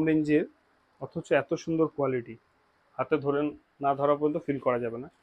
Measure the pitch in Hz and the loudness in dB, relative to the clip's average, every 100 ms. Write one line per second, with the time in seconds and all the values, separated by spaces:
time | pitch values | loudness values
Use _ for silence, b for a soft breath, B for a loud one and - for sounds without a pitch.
0 | 156 156 151 151 - _ _ _ _ - | 2 2 4 2 2 _ _ _ _ -14
1 | 135 170 - 147 135 160 - 165 156 - | -12 -8 0 0 2 -4 -2 0 0 0
2 | 135 127 117 113 _ _ _ _ _ - | -2 -2 -6 -14 _ _ _ _ _ -8
3 | 131 156 139 143 147 147 _ - 139 139 | -2 0 0 0 -2 -4 _ -4 -2 2
4 | 143 147 151 160 156 139 131 120 120 117 | 2 2 2 0 -4 -2 0 0 -2 -6
5 | 139 _ | -12 _